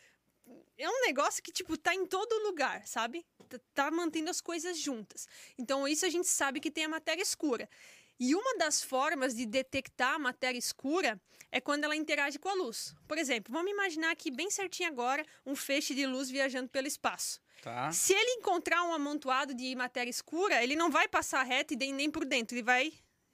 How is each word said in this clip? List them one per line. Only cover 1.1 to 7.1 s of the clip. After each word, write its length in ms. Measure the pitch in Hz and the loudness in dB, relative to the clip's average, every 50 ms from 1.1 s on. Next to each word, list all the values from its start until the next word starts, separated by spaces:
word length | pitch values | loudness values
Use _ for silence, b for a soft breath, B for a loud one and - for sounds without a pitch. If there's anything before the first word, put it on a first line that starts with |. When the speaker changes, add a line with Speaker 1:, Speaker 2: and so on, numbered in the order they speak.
| 277 262 294 403 - - - | 4 4 2 2 0 -2 -8
Speaker 1:
que, 80 | - | -6
tipo, 240 | - - 370 - 320 | -6 -6 -4 -4 -4
tá 180 | - - 311 349 | 0 2 2 2
em 100 | 381 370 | 0 0
todo 360 | 370 370 381 440 480 453 427 427 | -2 -2 -2 0 0 0 0 0
lugar, 400 | 415 370 294 269 220 185 190 - | 0 0 0 0 0 -2 -4 -8
sabe? 380 | - - 233 226 233 262 339 - _ _ - - - | -6 -4 -2 -2 -2 -4 -8 -14 _ _ -20 -20 -18
Tá, 100 | 254 247 _ _ | -18 -18 _ _
tá 180 | - 294 269 302 | -2 0 0 2
mantendo 380 | 320 339 349 320 311 320 311 330 | 2 0 0 0 0 -2 -2 -2
as 100 | 349 - | -2 -4
coisas 360 | - - 339 330 311 359 349 311 | -4 -4 -4 -4 -4 -4 -4 -4
juntas. 500 | 294 294 262 220 208 - - - - - B B B B B | -4 -4 -4 -6 -8 -12 -14 -14 -14 -14 B B B B B
Então, 300 | B 240 - 269 277 277 | B -2 0 0 2 2
isso 180 | 277 302 302 403 | 2 2 2 2
a 60 | 370 | 2
gente 160 | 302 349 359 | 2 2 2
sabe 320 | - - - 302 269 254 294 | 2 2 2 2 0 0 -2
que 100 | - 311 | -4 -4
tem 120 | - 320 311 | -2 -2 -2
a 40 | 311 | -2
matéria 340 | 320 320 - 330 | -2 -4 -2 -2